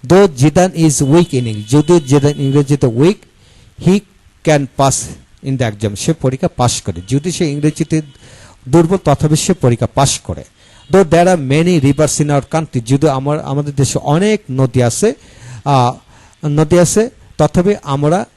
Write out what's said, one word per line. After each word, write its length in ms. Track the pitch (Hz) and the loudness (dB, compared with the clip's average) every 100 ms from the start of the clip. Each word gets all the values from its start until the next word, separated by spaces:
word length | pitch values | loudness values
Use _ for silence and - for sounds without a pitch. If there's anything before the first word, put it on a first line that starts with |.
| 127 | 2
Though 200 | 180 202 131 | 4 4 2
Jidan 280 | 147 165 185 165 | 0 2 0 2
is 200 | 160 143 | 0 0
weak 320 | 139 165 170 | 2 2 2
in 120 | 135 | -2
English, 260 | 120 107 104 | -4 -8 0
যদিও 300 | 143 151 175 | 0 4 2
জিদান 340 | 135 143 143 143 | 2 2 2 0
ইংরেজিতে 500 | 139 139 139 143 131 | 0 0 0 0 0
উইক, 300 | 113 160 214 _ _ _ _ - - - | 2 0 0 _ _ _ _ -20 -4 0
he 140 | 196 - _ _ _ - | 0 -2 _ _ _ 0
can 180 | 151 135 - | 0 -2 0
pass 180 | 135 - - - - _ 139 | 0 0 -8 -16 -20 _ -8
in 120 | 135 | -4
the 140 | 120 | -4
exam, 240 | 104 110 101 | -4 -6 -4
সে 180 | - | -4
পরীক্ষা 360 | 160 131 131 180 - | -2 -4 -2 -6 -2
পাস 240 | 123 - | -2 -2
করে। 200 | - 85 92 | -8 -10 -4
যদি 220 | 135 165 | -4 -4
সে 200 | - 165 | -4 -4
ইংরেজিতে 500 | 143 151 147 156 160 151 - - - - _ 127 | -2 -2 -2 -4 -4 -6 -18 -20 -20 -20 _ 0
দুর্বল, 280 | 156 165 190 | 2 2 0
তথাপি 380 | - 139 156 151 | 0 0 2 0
সে 180 | - | 0
পরীক্ষা 340 | 180 127 120 117 - | 0 0 0 -2 0
পাস 240 | 139 - | -2 -2
করে। 240 | - 82 - _ _ - - | -8 -12 -12 _ _ -20 0
Though 180 | 190 175 | 2 4
there 180 | 165 175 | 4 4
are 140 | 180 131 | 2 0
many 280 | 143 175 175 | 0 2 2
rivers 420 | 135 139 151 - | 2 2 0 0
in 60 | 147 | 0
our 160 | 143 - | -2 -2
country, 300 | 160 156 127 113 | -6 -4 -8 -2
যদিও 240 | 135 156 | 0 2
আমার, 320 | 131 135 151 | 0 -4 -6
আমাদের 340 | - 139 147 139 | -4 -6 -6 -2
দেশে 240 | 135 - | -2 -2
অনেক 420 | - 151 202 214 - | -2 0 0 -2 -4
নদী 300 | 131 131 127 | -2 -2 0
আছে, 320 | 120 - 214 277 - - - - 139 | 0 0 -2 -2 -16 -20 -20 -12 -2
আহ, 800 | 139 120 - _ - - _ 156 | 0 0 -4 _ -20 -20 _ -4
নদী 300 | 147 156 175 | -2 2 2
আছে, 320 | 175 - 233 - - - | 2 2 -2 -6 -20 -2
তথাপি 380 | 151 - 180 208 | 0 0 0 -2
আমরা 420 | - 139 147 175 233 | -4 -2 0 0 -4